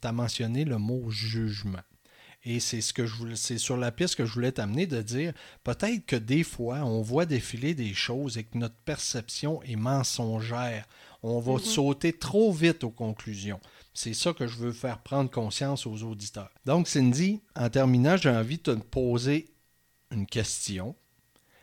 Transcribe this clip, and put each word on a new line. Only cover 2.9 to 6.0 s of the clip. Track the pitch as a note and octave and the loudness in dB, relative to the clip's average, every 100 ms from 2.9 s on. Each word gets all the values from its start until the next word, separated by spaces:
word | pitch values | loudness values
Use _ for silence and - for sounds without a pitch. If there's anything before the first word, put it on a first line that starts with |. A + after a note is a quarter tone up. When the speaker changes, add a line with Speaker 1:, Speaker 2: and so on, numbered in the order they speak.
Speaker 1:
que | - | -2
je | A#2 A2 | -2 -2
voulais, | A#2 | -8
c'est | A2+ - A#2 | -6 -4 -4
sur | - B2 | -2 0
la | A#2+ | -2
piste | - F3 | 0 -2
que | - | 0
je | A#2 | -2
voulais | A2+ B2 | 0 0
t'amener | C3 G#2 A#2 F#3 | 0 -2 -2 -2
de | B2 | -2
dire, | G#2+ B2 E3 - - - | -2 -4 -4 -6 -16 -8
peut-être | - A#2+ G#3 A#3 | -4 -2 0 -2